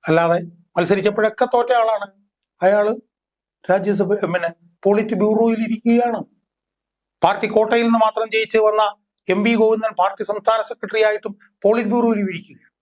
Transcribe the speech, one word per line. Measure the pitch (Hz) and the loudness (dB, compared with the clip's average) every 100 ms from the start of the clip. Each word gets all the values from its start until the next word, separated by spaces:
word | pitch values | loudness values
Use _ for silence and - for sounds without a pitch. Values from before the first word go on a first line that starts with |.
| - | 0
അല്ലാതെ | 160 170 170 170 _ _ - | 0 2 -2 -4 _ _ -4
മത്സരിച്ചപ്പോഴൊക്കെ | 180 196 196 202 214 214 247 | 0 0 0 0 -2 0 -2
തോറ്റ | 240 240 240 | 0 0 0
ആളാണ് | 226 214 202 _ _ _ _ _ 185 | 0 -2 -6 _ _ _ _ _ 2
അയാള്. | 208 208 214 _ _ _ _ _ _ - | 2 0 -2 _ _ _ _ _ _ 0
രാജ്യസഭ, | 185 185 202 190 202 175 | 0 2 -2 0 -2 -2
പിന്നെ | 175 170 - _ _ 196 | -4 -6 -10 _ _ 0
പോളിറ്റ് | 202 226 214 | 0 0 -2
ബ്യൂറോയിൽ | 208 214 233 226 226 | 0 2 0 0 -4
ഇരിക്കുകയാണ്. | 226 233 233 240 220 - _ _ _ _ _ _ _ _ _ 170 | -4 0 2 2 -4 -10 _ _ _ _ _ _ _ _ _ 0
പാർട്ടി | 202 220 220 | 0 0 0
കോട്ടയിൽ | 214 233 233 | 2 2 2
നിന്ന് | 226 220 | 2 2
മാത്രം | 214 220 220 | 0 -4 -2
ജയിച്ച് | 214 220 214 | 0 2 2
വന്ന | 214 208 208 _ _ - | 2 0 -4 _ _ -4
എം | 185 214 | 0 2
വി | 226 | 2
ഗോവിന്ദൻ | 220 220 220 214 | 2 2 -2 -2
പാർട്ടി | 185 196 202 | -2 -2 -8
സംസ്ഥാന | 208 208 220 214 | -2 0 0 -2
സെക്രട്ടറി | 233 196 214 214 | -10 -6 0 0
ആയിട്ടും | 208 214 202 _ _ 196 | 0 -8 -14 _ _ 0
പോളിറ്റ് | 226 208 | 0 0
ബ്യൂറോയിൽ | 240 233 214 196 | 0 0 0 -4
ഇരിക്കുകയാണ്. | 170 - - _ _ | -8 -16 -20 _ _